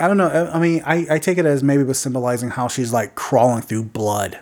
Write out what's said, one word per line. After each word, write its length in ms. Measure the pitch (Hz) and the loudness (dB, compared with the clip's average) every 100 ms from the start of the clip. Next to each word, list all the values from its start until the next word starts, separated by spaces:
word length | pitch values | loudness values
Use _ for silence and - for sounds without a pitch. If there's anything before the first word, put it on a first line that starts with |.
I 60 | 170 | 2
don't 80 | 196 | 2
know. 100 | 170 | 2
I, 300 | 156 170 160 | 0 0 0
I 20 | |
mean, 220 | 170 160 147 | 2 0 0
I, 220 | 170 151 | -2 0
I 60 | 156 | 0
take 180 | 190 180 | 0 2
it 80 | 160 | 2
as 180 | 143 | 2
maybe 180 | 139 143 | 2 2
it 40 | 131 | 2
was 100 | 131 | -2
symbolizing 500 | 135 127 123 123 120 | -4 -2 -2 -2 -4
how 180 | 131 123 | -4 -4
she's, 240 | - 120 | -4 -2
like, 240 | 117 104 - | -2 -2 -6
crawling 460 | - 127 123 117 | 0 4 4 2
through 240 | - 110 110 | -2 -6 -4
blood 520 | 110 107 104 98 - | -4 -2 -2 -4 -8